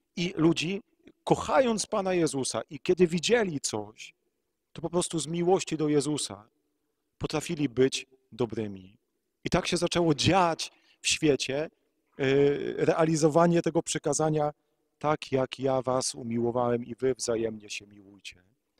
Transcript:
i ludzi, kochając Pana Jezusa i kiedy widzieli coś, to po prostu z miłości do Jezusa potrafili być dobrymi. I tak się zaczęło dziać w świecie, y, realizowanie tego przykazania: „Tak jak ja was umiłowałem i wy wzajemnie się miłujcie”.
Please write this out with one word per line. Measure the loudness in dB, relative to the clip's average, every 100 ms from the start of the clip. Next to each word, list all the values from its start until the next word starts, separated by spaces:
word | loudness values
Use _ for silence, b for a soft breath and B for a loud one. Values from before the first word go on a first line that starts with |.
| _ -6
i | -4 2
ludzi, | 2 2 -2 -6 -10 _ -20 _
kochając | 0 0 4 2 4 0 -2
Pana | -2 0
Jezusa | 2 0 0 -4 -6 -6
i | -4
kiedy | 0 4 2
widzieli | 2 2 2 0 -4
coś, | -4 -6 -8 -14 -20 _ _ _ _ _ _
to | -12
po | -4
prostu | -2 -2 -4
z | -4
miłości | -2 2 2 0 -2
do | 2
Jezusa | 2 0 -2 -6 -10 -18 _ _ _ _ _ _ _
potrafili | -6 -4 -4 -4 -2
być | 2 2 2 -10 _ _
dobrymi. | -4 -4 -4 -8 -10 -18 _ _ _ _ _
I | -2
tak | 0 0
się | 0
zaczęło | 0 2 2 4
dziać | 4 4 4 0 -8 b b b
w | -4
świecie, | 0 2 2 0 -4 -6 -12 _ _ _ -4
y, | 0 4 2 0 -4 0
realizowanie | 0 2 2 2 4 4 4 4
tego | 0 -2
przykazania: | -2 -4 -2 0 0 0 -4 -6 _ _ _ _
„Tak | -4 -2 -2
jak | -2 -2 -2
ja | -2 0
was | 0 -2 -2 -6
umiłowałem | -6 -2 0 0 0 -2 -4
i | -4
wy | -2 -2
wzajemnie | -2 -2 -4 -6 -12
się | -14 -16
miłujcie”. | -20 -20 -20 -20 -20 _ _ _